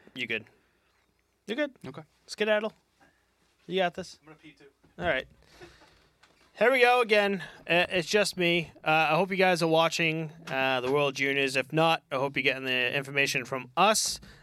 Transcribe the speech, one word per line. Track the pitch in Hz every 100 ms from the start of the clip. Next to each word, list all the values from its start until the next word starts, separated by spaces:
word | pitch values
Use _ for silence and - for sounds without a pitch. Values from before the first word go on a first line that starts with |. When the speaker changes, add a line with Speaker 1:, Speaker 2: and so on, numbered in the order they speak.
| _ -
Speaker 1:
you | 117
good. | 113 110 _ _ _ _ _ _ _ _ _ -
You're | 233
good. | 294 - 131
Speaker 2:
Okay. | 131 156 _ -
Speaker 1:
Skedaddle. | - 208 214 214 - _ _ _ _ _ _ _ _ -
You | 180
got | 180
this. | 175 180 -
Speaker 2:
I'm | 147
gonna | 151
pee | 156 -
too. | 143 _ _ -
Speaker 1:
All | 175
right. | 135 - - _ - - - - _ _ _ _ _ _ -
Here | 220
we | 262
go | 240 247
again. | 233 214 202 196 160 - -
Uh, | 170 180
it's | - 165
just | 208 196 -
me. | 175 170 156 -
Uh, | - 156 156
I | 156
hope | 185
you | 190
guys | 185 175
are | 165
watching, | 160 165 - 165 160 160 156 -
uh, | 135 131 131
the | 123
World | 143 143
Juniors. | 135 139 139 139 135
If | 127
not, | 156 165 165 -
I | 139
hope | 139 143
you're |
getting | 135 131
the | 131 127 123 139
information | 135 139 139 143
from | 120 135 120 147
us. | 196 214 - - - -